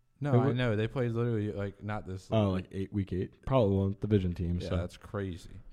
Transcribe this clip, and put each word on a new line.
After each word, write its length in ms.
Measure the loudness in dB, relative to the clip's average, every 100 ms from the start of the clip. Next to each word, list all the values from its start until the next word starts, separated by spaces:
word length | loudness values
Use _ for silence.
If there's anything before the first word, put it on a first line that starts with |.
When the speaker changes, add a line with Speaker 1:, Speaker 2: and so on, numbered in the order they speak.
| _ _
Speaker 1:
No, 80 | 2
Speaker 2:
They 40 | 4
Speaker 1:
I 80 | 4
Speaker 2:
would 100 | 2
Speaker 1:
know. 200 | 2 2
They 120 | 0
played 240 | -2 -2
literally, 380 | 0 0 0 -2
like, 320 | -4 -6 -6
not 220 | -8 -8 -8
this 200 | -10 0
Speaker 2:
Oh, 200 | 2 4
like, 140 | 2 -4
eight, 220 | -8 -4
week 180 | -2 -2
eight? 320 | -2 -4 -8 0
Probably 300 | 2 4 4
one 200 | 2 -2
division 340 | 2 2 2 -2
team, 240 | -2 -2
Speaker 1:
Yeah, 80 | -2
Speaker 2:
so. 80 | -2
Speaker 1:
that's 180 | -2 -8
crazy. 540 | -10 -8 -6 -8 -14 -18 -18